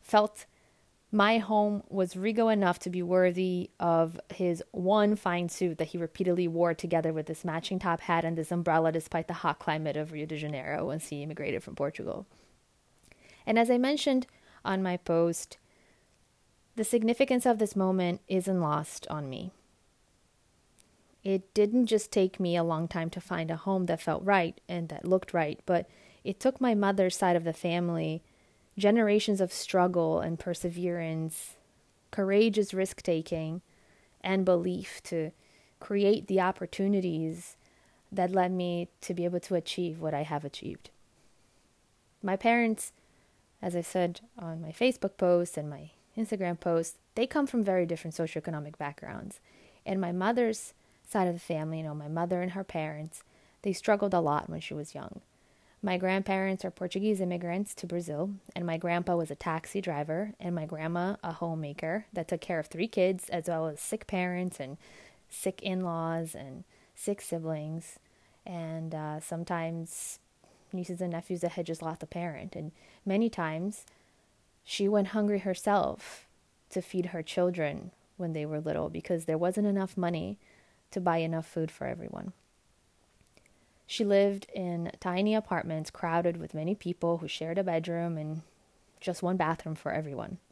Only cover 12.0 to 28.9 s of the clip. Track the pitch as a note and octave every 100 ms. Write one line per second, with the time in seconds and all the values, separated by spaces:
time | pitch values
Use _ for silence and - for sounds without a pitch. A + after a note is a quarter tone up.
12 | - - G3 _ _ _ _ _ _ _
13 | - - - - - A3 A#3 B3 B3+ D4
14 | - C4 B3 _ _ - - F#3+ F#3+ F3+
15 | - E3 E3+ E3+ - - _ _ _ _
16 | _ _ _ _ _ _ _ - G#3+ A#3+
17 | A3 A#3+ C#4 B3 B3 A3 G#3+ G3 F#3+ F#3
18 | F3+ F3 - F#3 F3+ F#3 D#3+ D3+ D3+ -
19 | - D3+ C#3+ C3 F#3 - _ _ _ _
20 | _ _ _ _ _ _ _ _ _ _
21 | _ _ G3 F#3+ F#3+ - G#3 A#3+ A#3 A3
22 | - - F#3+ - F3+ F3 E3 D#3+ E3+ F3
23 | E3 F3+ - F3 D#3+ D#3+ - F#3+ F3 E3
24 | - D#3+ F#3+ G3+ E3+ - - F3+ E3 D3+
25 | F3+ F#3 - F3 D3+ - - F3 F3 -
26 | - - - F#3+ C4 C4 B3+ G#3+ G3+ G3
27 | F#3 - F#3+ F3 E3 D#3+ F3 E3+ F3 E3
28 | D#3+ D#3+ _ _ _ _ _ - G3+